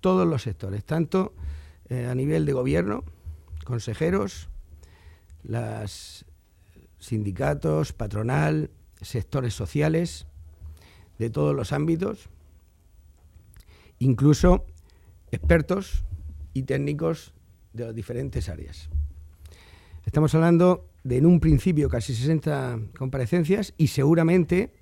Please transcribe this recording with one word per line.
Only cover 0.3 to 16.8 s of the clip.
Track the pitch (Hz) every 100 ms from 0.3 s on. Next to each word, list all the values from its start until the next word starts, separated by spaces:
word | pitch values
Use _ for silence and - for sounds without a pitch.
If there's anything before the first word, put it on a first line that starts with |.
| 147
sectores, | 113 95 95 101 -
tanto, | 156 160 190 185 - - - - - -
eh, | 127 120
a | 127
nivel | 139 160 151
de |
gobierno, | 135 127 151 185 208 - - - - - - -
consejeros, | 120 107 110 160 190 196 - - - - - - - - - _ -
las | - 113 110 110 107 - - - - - _ _ _ - - _
sindicatos, | - 110 101 92 139 147 156 156 151
patronal, | - 110 101 113 139 156 156 151 - - _
sectores | - 120 - 143 123
sociales, | - 101 147 151 160 170 - - - - - - - - - - -
de | 113
todos | 110 147
los | 139 117
ámbitos, | 143 151 165 190 208 - - - - _ _ _ _ - _ - - - - - - - _
incluso | 127 120 139 147 180 180 - - - - - - -
expertos | - - 170 151 185 196 - - - - - -
y | 135
técnicos | 131 135